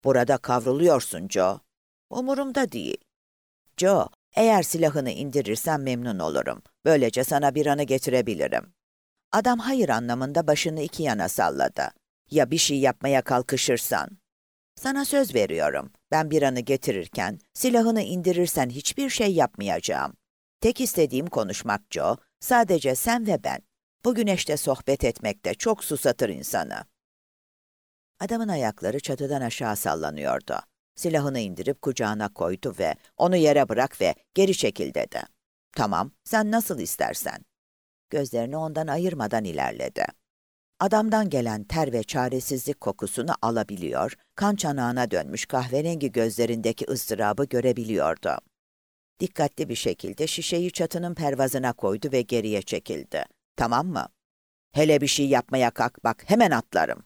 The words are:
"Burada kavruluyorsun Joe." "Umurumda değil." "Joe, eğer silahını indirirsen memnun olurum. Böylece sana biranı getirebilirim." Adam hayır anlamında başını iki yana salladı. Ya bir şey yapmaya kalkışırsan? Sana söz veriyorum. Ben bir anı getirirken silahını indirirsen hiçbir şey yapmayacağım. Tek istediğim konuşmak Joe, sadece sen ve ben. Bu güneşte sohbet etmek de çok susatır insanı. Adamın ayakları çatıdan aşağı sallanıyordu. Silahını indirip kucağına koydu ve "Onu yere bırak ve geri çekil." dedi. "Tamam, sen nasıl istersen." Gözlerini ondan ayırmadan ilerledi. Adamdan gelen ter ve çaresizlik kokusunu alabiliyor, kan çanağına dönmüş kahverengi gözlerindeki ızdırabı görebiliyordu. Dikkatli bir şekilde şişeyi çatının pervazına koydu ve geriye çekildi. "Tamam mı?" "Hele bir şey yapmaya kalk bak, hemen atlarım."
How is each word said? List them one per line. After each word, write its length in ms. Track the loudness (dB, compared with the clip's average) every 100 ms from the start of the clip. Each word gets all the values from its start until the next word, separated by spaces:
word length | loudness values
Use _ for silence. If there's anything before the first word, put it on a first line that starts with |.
"Burada 340 | 4 4 4 2
kavruluyorsun 880 | 2 0 2 4 6 4 2 -8 -4
Joe." 320 | 0 2 0 _ _ _ _ _
"Umurumda 640 | -6 -2 -2 -2 -2 -2
değil." 320 | -4 -6 -8 _ _ _ _ _ _ _ 0
"Joe, 320 | 4 4 2 _ _ 2
eğer 260 | 6 6
silahını 480 | 4 2 2 2 -4
indirirsen 680 | -4 -2 -2 0 -2 0 -2
memnun 380 | -2 -2 -2 -2
olurum. 440 | -2 -2 -2 -8 _ _
Böylece 400 | 4 4 4 0
sana 300 | 0 2 2
biranı 280 | 2 0 0
getirebilirim." 880 | 0 0 2 0 0 -2 -2 -2 -6 _ _ _ _ _ _
Adam 260 | 0 2 0
hayır 300 | 0 0 2
anlamında 580 | 0 0 -2 0 0 2
başını 340 | 2 2 -4
iki 220 | -6 -2
yana 260 | -2 0 -2
salladı. 600 | 0 0 2 0 0 -6 _ _ _ _
Ya 200 | 2 2
bir 80 | 2
şey 200 | 0 2
yapmaya 440 | 2 2 2 2
kalkışırsan? 960 | 2 0 0 -2 0 0 0 -2 -4 -12 _ _ _ _ _ -8
Sana 280 | -4 -2
söz 300 | 0 2 2
veriyorum. 580 | 2 0 0 0 -2 -8 _ _
Ben 200 | 0 2
bir 120 | 2
anı 180 | 2 0
getirirken 800 | -2 -2 0 -4 -4 -4 -4 -6 _
silahını 480 | -2 2 4 4 2
indirirsen 680 | -2 0 0 2 0 0 -2
hiçbir 400 | -2 -6 -4 -4
şey 240 | 0 2
yapmayacağım. 800 | 4 2 0 -4 -2 -2 -4 -4 -8 _ _ _ _
Tek 200 | 0 0
istediğim 460 | -2 2 2 2 -2
konuşmak 560 | -2 -2 -4 -4 -4 _
Joe, 260 | -2 -2 -2 _ _
sadece 540 | 2 4 4 2 2
sen 320 | 0 0 0 0
ve 180 | -2
ben. 140 | -2 -6 _ _ _ _
Bu 100 | -2
güneşte 420 | 0 0 0 0 -2
sohbet 480 | 0 0 0 2
etmek 400 | 0 0 -6 -4
de 100 | -6
çok 300 | -2 -2 -2
susatır 440 | -2 0 0 2 -2
insanı. 560 | -2 -4 -4 -4 -8 -12 _ _ _ _ _ _ _ _ _ _ _ _ _
Adamın 280 | -4 -2 -2
ayakları 520 | 0 -2 -2 -4 -4
çatıdan 400 | -4 -4 -2 -2
aşağı 360 | -4 -4 -4 -2
sallanıyordu. 800 | -2 -2 -4 -4 -4 -4 -4 -10 -10 _ _ -8
Silahını 420 | -2 0 0 -4
indirip 440 | -6 -4 -4 -2
kucağına 500 | -4 -2 -2 -2 -6
koydu 400 | -4 -4 -2 -6 -2
ve 160 | -2 -4 _ 0
"Onu 200 | 2 6
yere 320 | 6 6 4
bırak 320 | 2 0 2
ve 140 | 0 0 _
geri 220 | 2 4 4
çekil." 380 | 0 -2 -4
dedi. 280 | -4 -4 -6 -10 _ _ _ _ -2
"Tamam, 360 | 0 0 -2 _
sen 260 | -2 0 2
nasıl 280 | 0 -2 -6
istersen." 680 | -6 -4 -4 -4 -8 -10 _ _ _ _ _ _ _
Gözlerini 460 | -4 -2 -4 -4 -4
ondan 300 | -4 -4 -2
ayırmadan 580 | 0 -2 -2 -2 -2
ilerledi. 600 | -2 -2 -4 -4 -6 -4 -4 -6 _ _ _ _ _ _
Adamdan 500 | 2 2 2 2 2
gelen 340 | 0 -2 -4
ter 280 | -4 -2 0
ve 100 | 0
çaresizlik 800 | -2 -2 -2 -2 -4 -6 -4 -4
kokusunu 520 | -4 -4 -6 -4 -4 0
alabiliyor, 760 | 0 0 -4 -6 -4 -2 -4 -6 _
kan 220 | -2 0 0
çanağına 540 | -2 -2 -2 -2 0
dönmüş 360 | -2 -2 -8 -4
kahverengi 640 | -4 -2 -2 -2 -2 -2
gözlerindeki 760 | 0 0 0 0 0 -2 -2 -4
ızdırabı 540 | -4 -4 0 0 0
görebiliyordu. 920 | 0 0 0 0 -2 0 0 0 -4 -4 _ _ _ _ _ _ _ _
Dikkatli 480 | -6 -2 -2 -2 -6
bir 60 |
şekilde 520 | -4 -4 -4 -8 -4 -4
şişeyi 460 | -4 -2 -2 -2
çatının 420 | -2 -4 -4 -6
pervazına 580 | -2 -2 2 0 0 -2
koydu 360 | -2 -2 -2 0
ve 100 | 0
geriye 400 | 0 -2 0 -4
çekildi. 600 | -2 -6 -6 -10 -6 -8 -8 _ _ -4
"Tamam 300 | 0 0 0
mı?" 220 | -4 -8 _ _ _ _ _ _
"Hele 280 | 2 6 6
bir 60 | 4
şey 220 | 2 4
yapmaya 420 | 4 2 2 2
kalk 340 | 2 -2 0
bak, 200 | -2 -2 2
hemen 240 | 6 6
atlarım." 520 | 4 0 0 0 -4